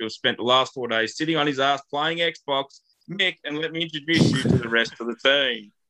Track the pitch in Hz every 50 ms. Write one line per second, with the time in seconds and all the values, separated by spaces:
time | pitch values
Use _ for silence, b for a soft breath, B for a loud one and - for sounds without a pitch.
0 | 113 110 - - - 123 107 - 110 120 127 131 127 - - 135 123 117 113 113
1 | 110 107 - - 156 156 165 151 147 151 139 131 135 139 143 135 - _ 143 143
2 | 151 160 170 170 170 170 165 - _ 147 139 135 135 - - - _ _ _ _
3 | _ - 175 196 190 180 - - - 147 147 151 165 156 160 165 170 165 151 147
4 | 143 165 165 160 - - 127 131 - 123 127 127 120 113 117 117 117 - - -
5 | 113 117 117 - - 135 139 143 139 127 117 110 104 104 - _ _ _